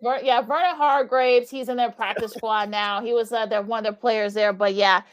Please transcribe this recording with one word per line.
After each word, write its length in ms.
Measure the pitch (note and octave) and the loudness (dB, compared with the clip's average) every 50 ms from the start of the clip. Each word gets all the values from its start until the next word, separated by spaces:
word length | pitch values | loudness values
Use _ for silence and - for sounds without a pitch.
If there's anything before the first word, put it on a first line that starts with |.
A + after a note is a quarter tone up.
| A3 | -4
Ver-, 180 | A#3+ C4+ C4+ | -2 -2 0
yeah, 200 | C4 C4+ A#3+ A#3+ | 2 2 2 2
Vernon 340 | A3+ A3+ C#4+ E4 F#4 F4+ D#4+ | 2 0 0 2 2 0 0
Hargreaves. 760 | D4+ D4 C#4+ C#4 C#4 C4 - B3+ C4 B3+ B3+ B3 B3 B3 - | 2 2 2 2 2 2 0 0 2 4 4 4 4 2 0
He's 200 | C4+ C4+ B3+ A#3+ | -6 -8 -6 -4
in 80 | B3 | -2
their 140 | B3 A#3+ A3+ | -2 -2 -2
practice 420 | - - - A3+ G#3 - A#3 G#3+ - | -2 -4 -4 -4 -4 -4 -6 -8 -8
squad 360 | A#3+ A#3 A3 G#3+ G#3+ G#3 G#3 | -6 -4 -2 0 -2 -2 -2
now. 320 | G#3 G#3 G#3 G3+ G3+ G3+ | -4 -2 -2 -2 -2 -4
He 120 | A#3+ A#3 A#3+ | -2 -2 -2
was, 180 | A#3 A3+ A3 | -2 -2 -2
uh, 140 | A#3 A3+ A3 | -2 -4 -2
their, 180 | G3+ G#3+ G#3 G3+ | -2 -2 -4 -2
one 160 | G#3+ A3+ A3 | -4 -4 -4
of 40 | G#3+ | -4
their 140 | G#3+ G#3 - | -4 -4 -2
players 360 | - A#3+ A3 G#3+ G#3 G3+ G3+ | 0 0 0 0 0 -2 0
there. 180 | G#3+ G#3 G#3 G3 | 0 0 0 2
But 220 | F#3+ G#3 G3 G3 | 2 0 0 2
yeah, 260 | G3+ G3+ F#3+ F#3 F#3+ G#3 _ | 4 4 4 4 4 0 _